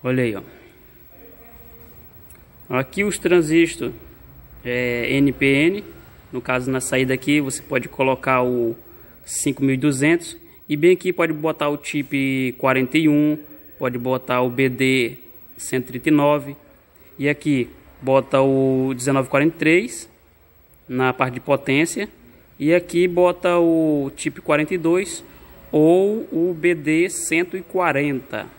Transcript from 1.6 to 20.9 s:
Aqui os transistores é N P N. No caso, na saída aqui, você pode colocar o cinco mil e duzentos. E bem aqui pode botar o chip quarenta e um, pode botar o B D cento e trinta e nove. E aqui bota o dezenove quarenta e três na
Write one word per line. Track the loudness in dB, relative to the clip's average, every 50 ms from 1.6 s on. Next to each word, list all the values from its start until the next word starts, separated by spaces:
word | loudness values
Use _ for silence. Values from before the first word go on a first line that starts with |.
| -20 -20 -20 -20 -20 -20 -20 -20 -20 -20 -20 -20 -20 -20 -20 -20 -20 _ _ -20 -12 -6
Aqui | -4 -4 -4 -4 -4 -4 -4
os | -2 -4 -2
transistores | 0 2 4 4 4 4 4 2 2 2 0 -6 -8 -8 -8 -10 -20 -20 -20 _ -20 -20 -20 -20 -20 -20 -20 -14 -10
é | -6 -4 -2 -2 -2 -2 -2 -2 -2 0
N | 2 2 2
P | 2 2 2
N. | 2 4 4 2 2 0 -2 -8 -14 -20 -20 -20 -20 -20 -20 -20 -12
No | -12 -10
caso, | -4 -2 -4 -2 -2 -2
na | -4 -4
saída | -4 -2 0 0 0 0
aqui, | -2 -4 0 0 0 0
você | 0 -2 -8 -10
pode | -10 -6 -6 -6 -6 -6
colocar | -4 -2 0 0 0 0 0 0 2 2
o | 2 0 0 -2 -2 -2 -4 -6 -14 -20 -20 -20 -20 -20 -20 -20 _
cinco | -10 -8 -4 -4 -4 -2 0
mil | 0 0 0
e | 0
duzentos. | 0 -2 0 2 2 2 2 0 -2 -8 -18 -18 -20 -20 -20 _ -8
E | -6 -4 2
bem | 4 4
aqui | 4 4 0 -6
pode | -2 -2 -2 -2
botar | -2 -2 -2 -4 -2 -2 -2 -2
o | -2 -4
chip | -8 -6 -6 -6 -6 -4 -4 -2 -2 -2 -2 -2 -2 -4 -4
quarenta | -2 0 2 2 2 0 0 0
e | 2 4
um, | 4 4 4 2 2 0 -2 -6 -18 -20 -20 -20 -20 -12 -6
pode | -6 -4 -4 -4
botar | -4 -2 -4 -4 -2 0 0 2
o | 2 0
B | 0 0 0 0
D | 0 0 0 2 2 2 0 -2 -6 -12 -20 -20 -20 -20 _ _ -20 -16
cento | -10 -6 -4 -4 -4
e | -6
trinta | -10 -4 0 2
e |
nove. | 2 4 4 4 2 0 -2 -8 -14 -16 -20 -20 _ _ _ _ _ _ _ _ -10 -4
E | -2 -2
aqui | -2 -2 0 0 0 0 0 -4 -8 -20 -20 -20 -20 -8
bota | -2 2 2 2 2 2 2 2
o | 4 4 4 2 2 2 2 0 0 -2 -4
dezenove | -4 -2 0 0 0 0 0
quarenta | 0 2 2 0 0
e | 0
três | 2 2 2 2 2 -2 -10 -14 -18 -20 _ _ _ _ _ _ _ _ _ _ _ _ _ _ _
na | -8